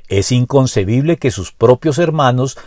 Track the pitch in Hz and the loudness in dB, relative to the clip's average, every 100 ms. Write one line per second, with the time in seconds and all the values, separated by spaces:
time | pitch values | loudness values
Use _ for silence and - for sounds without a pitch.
0 | - 98 - 123 127 139 127 110 92 123 | -6 -2 0 0 2 2 2 0 -2 0
1 | 151 170 131 101 87 - 117 127 160 135 | 0 -2 -2 -4 -10 0 2 2 0 -2
2 | 170 156 131 127 131 - | 0 0 0 0 -4 -8